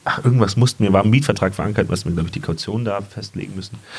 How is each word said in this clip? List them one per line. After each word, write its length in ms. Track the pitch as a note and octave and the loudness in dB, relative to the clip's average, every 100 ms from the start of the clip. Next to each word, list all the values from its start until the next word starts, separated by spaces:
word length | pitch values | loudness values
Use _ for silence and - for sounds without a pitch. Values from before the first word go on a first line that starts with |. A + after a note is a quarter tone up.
ach, 200 | - - | -4 0
irgendwas 320 | B2 B2 G2 A#2 | 4 4 2 4
mussten 260 | B2 - | 2 2
wir, 80 | G2+ | 4
war 120 | G2 | 4
ein 60 | G#2 | 6
Mietvertrag 440 | C3 D3 G2+ F#2+ | 4 2 0 0
verankert, 340 | G2 F#2 G#2 F2+ | -2 -2 0 0
was 140 | F2+ - | -2 -2
mir, 60 | |
glaub 140 | E2+ E2 | -2 -2
ich, 60 | |
die 80 | E2 | -4
Kaution 440 | D#2+ D#2+ - A2 A2+ | -6 -6 -4 -4 -2
da 140 | G2+ | -4
festlegen 520 | G2+ - G2+ F#2+ G2 | -8 -12 -10 -10 -10
müssen. 220 | F#2+ G2 A2+ - | -10 -12 -16 -16